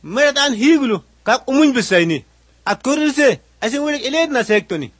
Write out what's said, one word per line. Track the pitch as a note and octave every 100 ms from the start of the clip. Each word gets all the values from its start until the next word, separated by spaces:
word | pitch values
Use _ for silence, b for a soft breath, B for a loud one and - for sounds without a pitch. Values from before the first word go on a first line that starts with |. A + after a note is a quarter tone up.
Meret | D3 G#3+ D4 C4+
an | C#4+ A3
higulu, | C4+ D#4+ B3+ G3 - _
kak | - B3 -
umun | C4+ D4+
bisayni. | B3 F#3+ F#3 E3+ D3+ - _ _ _ -
Atkor | G3+ B3+ D4 D4+
se, | C#4 C#4+ E3 _ _
ashi | A3 C#4
welek | D4 D4 B3
eled | D4+ E4
na | C4+
sektoni. | A3 G#3 G#3 E3+ C3